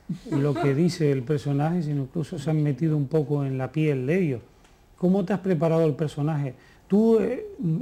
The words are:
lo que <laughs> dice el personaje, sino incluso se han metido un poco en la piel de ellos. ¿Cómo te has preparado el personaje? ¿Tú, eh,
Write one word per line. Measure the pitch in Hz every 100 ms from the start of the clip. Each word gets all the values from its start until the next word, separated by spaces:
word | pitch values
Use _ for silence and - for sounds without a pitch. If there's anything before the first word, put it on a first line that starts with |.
| - 175 240
lo | 139 143
que | 139 143
<laughs> |
dice | 135 175 - 151
el | 135
personaje, | 123 147 143 139 156 180
sino | 151 143
incluso | 131 170 143 170
se | 143
han | 156
metido | 147 131 160 151
un | 135
poco | 160 139 147
en | 139 131
la | 127
piel | 151 156 135 127
de | 185
ellos. | 165 120 - _ _ _ _ -
¿Cómo | 180 190
te | 175
has | 185
preparado | 185 165 160 165
el | 160
personaje? | 131 151 - 147 151 139 - - - -
¿Tú, | 202 226 226
eh, | 196 269 427 392 180 165